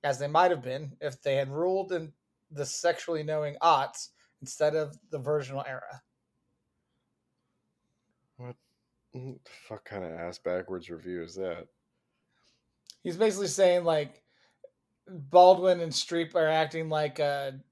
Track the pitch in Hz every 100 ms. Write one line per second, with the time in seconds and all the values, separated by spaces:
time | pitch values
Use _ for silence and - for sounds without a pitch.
0 | 147 131 143 156 180 160 127 131 147 -
1 | 147 131 143 135 135 143 180 190 190 180
2 | 160 _ _ _ _ 147 139 - 170 170
3 | - 165 151 156 151 147 170 143 139 -
4 | - _ _ _ 131 - 151 156 151 147
5 | _ 151 131 151 131 135 135 131 - 135
6 | _ _ _ _ _ _ _ _ _ _
7 | _ _ _ _ _ _ _ _ _ _
8 | _ _ _ _ 123 120 _ _ _ _
9 | _ 131 131 - - - - 107 - 104
10 | 87 82 87 87 87 90 90 92 82 85
11 | 90 87 82 92 92 85 82 _ _ _
12 | _ _ _ _ _ _ _ _ _ -
13 | 180 170 220 190 190 143 185 180 170 156
14 | 147 - _ _ _ _ - _ _ _
15 | - 185 135 175 180 180 185 175 165 143
16 | - 170 160 175 156 156 151 160 160 156
17 | 151 147 147 143 139 135 -